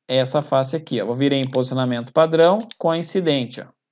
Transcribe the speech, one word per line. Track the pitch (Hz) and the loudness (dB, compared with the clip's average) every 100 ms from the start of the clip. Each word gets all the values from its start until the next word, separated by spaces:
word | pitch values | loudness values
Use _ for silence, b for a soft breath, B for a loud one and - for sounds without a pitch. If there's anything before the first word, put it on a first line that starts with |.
| - | -4
essa | 131 127 147 | -2 0 -2
face | 139 135 131 160 | 0 0 0 -4
aqui, | 156 120 | -4 -4
ó. | 101 | -2
Vou | 123 | 0
vir | 139 | 2
em | 139 131 | 2 0
posicionamento | 131 127 131 127 120 123 | -2 -2 -2 -2 -4 -2
padrão, | - 160 160 165 208 220 - | 2 2 6 4 4 -2 -6
coincidente, | 170 165 170 196 170 143 117 - | -2 -2 -2 -2 0 0 -2 -10
ó. | - _ _ | -18 _ _